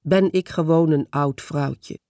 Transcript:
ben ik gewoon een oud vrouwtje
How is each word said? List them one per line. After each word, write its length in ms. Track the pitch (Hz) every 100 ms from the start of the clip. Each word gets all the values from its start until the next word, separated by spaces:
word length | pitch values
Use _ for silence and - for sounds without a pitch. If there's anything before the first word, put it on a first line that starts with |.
ben 300 | 143 190 190
ik 180 | 185 -
gewoon 420 | - 160 165 165
een 160 | 147 -
oud 320 | 143 139 131
vrouwtje 580 | - 156 139 131 - -